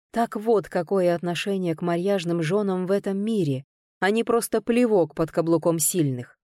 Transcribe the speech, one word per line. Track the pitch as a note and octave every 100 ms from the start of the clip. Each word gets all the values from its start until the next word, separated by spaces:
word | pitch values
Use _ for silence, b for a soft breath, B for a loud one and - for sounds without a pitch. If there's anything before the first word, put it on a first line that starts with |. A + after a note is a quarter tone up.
| _
Так | A3+ A#3 A3+
вот, | G#3+ G#3+ D#3+
какое | F#3 D#3+ G3 F3
отношение | E3+ F3 E3 G#3 G3 F3 D#3+
к |
марьяжным | F3 E3+ F#3+ G3 E3 E3+
жёнам | D#3 G3+ G3 F#3 F3+
в |
этом | G3 G3+ G3
мире, | G#3 A3 D3+ C3 - _ _ _
а | F#3+
не | A3
просто | A#3+ A#3 - A3+
плевок | A3 A#3+ A#3+ G#3 D3+ -
под | D#3+
каблуком | - D#3+ E3 F3 E3
сильных. | - F#3 C#3+ B2 A#2+ _